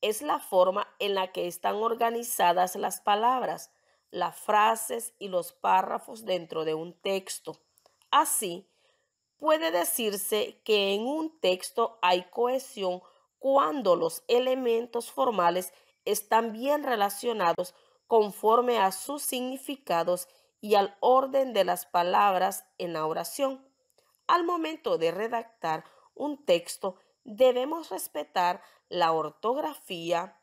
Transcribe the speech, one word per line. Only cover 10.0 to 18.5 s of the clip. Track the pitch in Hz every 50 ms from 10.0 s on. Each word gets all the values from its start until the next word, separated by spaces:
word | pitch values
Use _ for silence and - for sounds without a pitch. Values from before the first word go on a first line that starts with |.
| 240 214 196 202 - - - 208 208 - - _ _
que | - 214 208 196 196 196
en | 202 220
un | 247 285 311 320 320 - _
texto | - 185 185 185 - - - - 226 226 - _ -
hay | 180 180 180 180 -
cohesión | _ - 233 247 254 269 262 - - 220 196 185 180 180 - - _ _ _ _ _ _
cuando | - 262 269 277 285 311 302 294 226 196 175
los | 165 165 165 - - _
elementos | _ 220 247 254 254 254 262 262 240 233 226 233 240 - 240 233 -
formales | - - 269 262 226 196 175 175 170 180 180 - - _ _ _ _ _ _
están | - 202 202 - _ 220 220 226 233 214
bien | 220 240 277 294 302 285
relacionados | 277 247 220 202 202 202 - - 240 233 214 185 170 170 175 180 - - _ _ _ _ _ _
conforme | _ - 226 214 208 190 - - 214